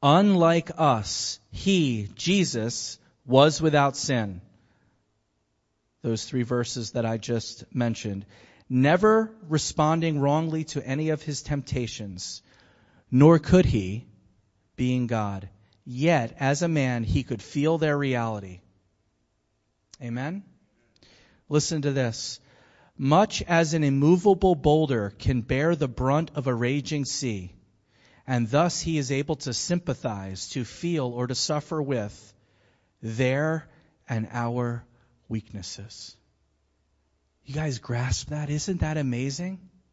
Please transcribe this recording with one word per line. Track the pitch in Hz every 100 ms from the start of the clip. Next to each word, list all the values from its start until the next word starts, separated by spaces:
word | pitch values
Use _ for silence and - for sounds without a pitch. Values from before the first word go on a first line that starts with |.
"Unlike | 139 160 208 190 165 170 165 175
us, | 156 120 104 - - - _
he, | - 190 190 151 113 101
Jesus, | - - 196 160 123 110 117 - - _ _ -
was | 127 147 151
without | 156 147 139 131
sin." | - 127 104 90 - _ _ _ _ _ _ _ _ _ _ _ _ _ _ _
Those | 120 113
three | - 131
verses | 120 123 120 - 110
that | 123
I | 113 113
just | 107 117 - - -
mentioned. | - 120 113 110 98 98 - - _ _
"Never | 127 135 175 214 220 220 - 165
responding | 156 - - 156 165 165 151
wrongly | 139 147 165 160 156
to | 147 -
any | 135 156
of | 156
his | - 143
temptations, | - 143 127 - 117 - 104 92 - - _ _ _ _ _ _ _
nor | 127 147 165
could | - 180 180
he, | 110 92 104 - _ _ _ _ _ _ -
being | 127 127 120
God. | 117 104 98 92 - _ _ -
Yet, | 123 156 160 117 -
as | 135 143
a | 170
man, | 156 131 120
he | 110 117
could | 127 113
feel | - 143 147 165
their | 156 147
reality." | 143 123 117 107 95 90 _ _ _ _ _ _ _ _ _ _ _ _ _ -
Amen? | 123 117 139 190 196 _ _ _ _ _ _ _ _ _ _
Listen | 151 147 160
to | 143
this. | 135 123 110 - - _ _ _ _ _ _
"Much | 135 156 214 -
as | - 170 165
an | 160
immovable | 147 139 143 180 202 185 190
boulder | 170 147 151 156 123 101 -
can | - 127
bear | 117 131 156 170
the | 139
brunt | 113 127 143 160
of | - 131
a |
raging | 120 120 143 139 151
sea, | 135 - 131 104 90 - _ _ _ _ _ _ -
and | 127 117
thus | 135 170 -
he | - 160
is | 127
able | 135 143 156
to | -
sympathize, | 120 - 175 175 131 123 101 95 95 -
to | -
feel, | 120 - 170 165 127
or | 120 123
to |
suffer | 127 - 151 147 160
with | 139 131 104 - - _ _ _ _ _ _ _
their | 110 113 131 131 156 160 - _ _ _ _
and | 117 110
our | 120 117 120 120 120 - _ _ _ _
weaknesses." | 110 - 104 87 - 104 - - - _ _ _ _ _ _ _ _ _ _ _ _
You | -
guys | 135 156 123
grasp | - 120 127 131 -
that? | 151 147
Isn't | 151 170 180
that | 156 156
amazing? | 139 120 131 139 180 190 - _ _